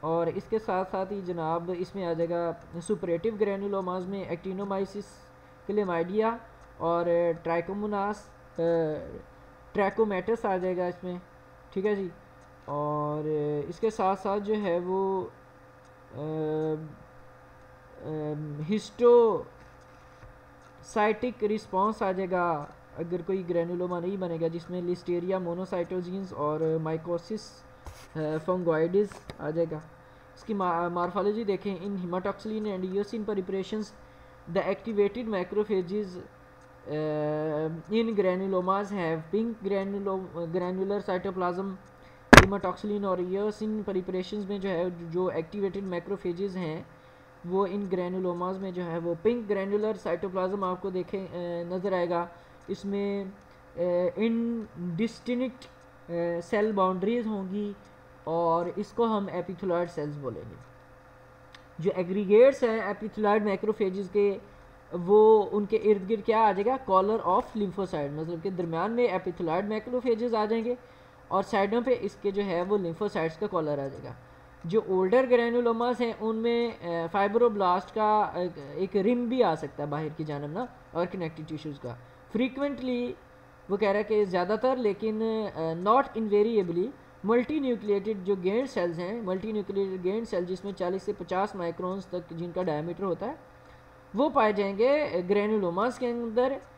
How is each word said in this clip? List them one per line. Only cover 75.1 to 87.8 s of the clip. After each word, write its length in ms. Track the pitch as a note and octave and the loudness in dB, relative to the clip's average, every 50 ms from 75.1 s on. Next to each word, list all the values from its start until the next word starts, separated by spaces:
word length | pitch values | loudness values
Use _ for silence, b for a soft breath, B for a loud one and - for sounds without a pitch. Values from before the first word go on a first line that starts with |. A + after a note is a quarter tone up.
| A3 B3+ C4 | 6 6 6
granulomas 760 | A#3+ B3 A#3 A#3 A#3 A#3 B3 A#3+ A#3 A3+ A3+ A#3 B3 B3 - | 6 6 6 6 4 2 2 2 2 2 2 2 0 2 0
हैं 180 | A#3+ A#3 G#3+ - | 0 -2 -2 -2
उनमें, 600 | G#3+ A3 A3+ A3 A3+ A#3 A#3 A#3 A#3 A#3 A3 - | -2 -2 0 0 2 2 2 2 0 0 -4 -6
अ, 280 | - F3 E3+ E3+ E3 | -6 -4 -2 -2 -2
fibroblast 840 | E3 - G3+ G3+ G#3 G3+ A#3 A#3+ A#3+ G#3+ G#3 F#3+ F3+ F3+ F#3 F#3+ - - | 0 2 2 2 4 4 6 4 6 4 4 4 4 4 2 0 -4 -2
का, 300 | G#3+ G#3+ G#3+ G#3+ G#3+ G3+ | 2 4 4 6 4 4
अ, 360 | D#3+ - F3 F3+ F3+ E3+ D#3+ | 2 0 -2 -4 -4 -4 -8
एक 360 | C#3+ C#3 D3 D3+ F#3+ G3 - | -12 -10 -4 -4 -4 0 0
rim 340 | G#3 F#3 G#3+ B3 A#3+ B3 A3+ | 2 4 4 2 2 0 0
भी 120 | B3 B3+ | 4 4
आ 140 | A#3+ F3+ D#3+ | 6 4 4
सकता 280 | D3+ - C#3+ - - C#3+ | 0 -2 -8 -6 -6 -4
है 60 | D3 | -4
बाहर 200 | C#3+ D3 D#3 D3+ | -2 -4 -4 -6
की 140 | D#3 - D#3 | -6 -8 -6
जानब 300 | D3+ D3 C#3+ D3 D3 D#3 | -6 -6 -6 -6 -6 -6
ना, 220 | G3 B3+ A#3+ - - - - - | -6 -6 -6 -10 -20 -20 -8 -2
और 100 | E3 F3 | -2 -2
connective 400 | F3+ F#3 F#3+ E3+ D#3+ D#3+ - D#3 | -2 -2 -6 -6 -6 -6 -8 -10
tissues 340 | C#3+ D#3 C#3+ - D#3 C#3+ C#3 | -10 -10 -8 -8 -10 -10 -8
का। 180 | - B2 A#2 A#2 B B B B B - | -10 -10 -10 -12 B B B B B -6
Frequently 840 | - A3 B3+ B3+ B3+ C4+ C#4+ C#4+ C#4 A#3+ B3+ B3+ B3 A#3+ A#3+ A#3+ - - - - - - - - - - - - | -2 0 0 0 0 -2 -4 -4 -4 -4 -4 -2 -2 -2 -2 -4 -6 -10 -14 -20 -20 -20 -20 -20 -20 -20 -6 -4
वो 80 | F#3+ | 0
कह 100 | G3 G#3+ | 2 2
रहा 100 | G3+ G3 | 2 4
है 60 | G#3 G#3+ | 2 2
कि 220 | G#3 A3 G#3 G#3 | 2 4 2 2
ज़्यादातर, 520 | F#3+ F3 F3+ F3+ F3+ G#3+ G#3+ - B3+ C4+ | 4 2 0 2 2 0 2 2 2 2
लेकिन, 720 | C4 A#3+ G#3 F#3+ F#3+ A3 A3 G#3+ G#3+ A3 A3 A3 A3 G#3+ | 4 2 0 0 0 -2 -2 0 0 0 0 0 0 -2
अ, 360 | G3 - - D#3+ D#3+ E3 E3+ F3+ | -4 -4 -2 -2 -2 -2 0 2
not 340 | G3+ A3+ C4+ C#4 A#3 - | 4 6 6 4 2 -2
invariably 680 | A3+ A3 G#3+ G3+ G#3 G#3 A3+ A#3 G#3+ F#3+ F3 E3+ F3 F#3 B3+ C#4 B B B B B - | -4 -2 2 4 4 4 6 4 2 2 2 0 0 0 -2 -4 B B B B B 0
multinucleated 960 | G3 A3+ B3 B3 - D4+ D#4 C#4 C4 A#3+ G3+ | 2 4 4 4 2 0 0 2 0 0 0